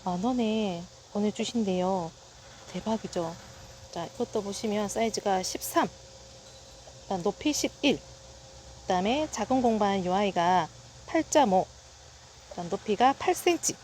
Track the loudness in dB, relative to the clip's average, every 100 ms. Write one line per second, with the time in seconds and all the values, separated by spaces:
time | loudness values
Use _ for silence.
0 | -4 -2 0 0 0 0 -2 -4 -10 -18
1 | -8 -2 -2 -2 -4 -2 0 0 0 0
2 | -4 -10 -20 -20 -20 -20 -12 -8 -4 -4
3 | -4 -6 -6 -8 -16 -20 -20 -20 -14 -10
4 | -10 -6 -4 -4 -4 -6 -2 -2 -2 0
5 | -2 0 0 0 -2 -6 -2 0 0 -4
6 | -20 -20 -20 -20 -20 -20 -20 -20 -20 -20
7 | -8 -2 -2 0 -2 0 -2 0 2 2
8 | -4 -20 -20 -20 -20 -20 -20 -20 -2 0
9 | 2 0 -2 -4 0 2 4 4 2 2
10 | 2 2 2 2 4 4 2 -8 -20 -20
11 | -2 -2 2 4 6 4 2 -8 -20 -20
12 | -20 -20 -20 -20 -16 -12 -6 -6 -2 4
13 | 4 4 0 2 2 2 0 -6